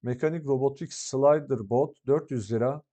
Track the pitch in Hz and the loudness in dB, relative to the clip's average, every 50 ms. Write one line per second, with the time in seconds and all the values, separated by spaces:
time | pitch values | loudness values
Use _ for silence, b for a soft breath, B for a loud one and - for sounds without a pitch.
0 | - 123 123 123 - 156 160 170 151 139 139 127 135 139 135 - 170 156 - - | -4 -4 -4 0 0 -2 -2 -2 -2 -2 0 2 0 -2 -2 -4 -12 -12 -10 -12
1 | - - - 131 135 143 147 156 147 139 135 113 107 98 117 123 143 147 - _ | -10 -6 -2 4 4 6 4 4 2 -2 -4 -4 -2 0 2 2 2 0 -4 _
2 | _ 127 139 156 156 - 139 123 101 98 117 110 120 127 139 151 - _ | _ 0 0 0 0 -2 -6 -6 -4 -2 -2 0 0 0 -2 -4 -10 _